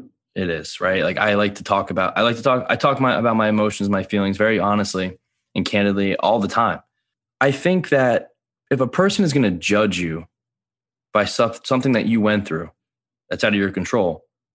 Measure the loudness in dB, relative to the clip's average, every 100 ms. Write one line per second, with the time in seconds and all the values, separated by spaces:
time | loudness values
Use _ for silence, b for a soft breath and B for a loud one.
0 | -14 _ _ -6 -4 -4 -8 -6 -2 0
1 | 0 0 0 2 0 -2 -2 -2 -2 -2
2 | -2 0 0 0 0 0 0 0 0 2
3 | 0 2 2 2 2 2 0 -2 -2 -2
4 | 0 0 0 2 2 2 2 0 0 -2
5 | -4 -8 _ _ _ -6 -2 0 2 2
6 | 0 0 2 2 0 0 0 -2 _ _
7 | _ _ _ -2 0 2 0 0 2 2
8 | 2 0 -2 _ _ _ -4 -2 -2 2
9 | 0 2 2 2 2 0 0 0 0 -2
10 | -4 -6 -12 _ _ _ _ _ _ _
11 | _ 0 0 0 -2 -2 -2 0 2 2
12 | 2 2 2 0 -2 -6 -8 _ _ _
13 | _ _ -10 -2 0 0 0 -2 -2 0
14 | 0 -2 _ _ _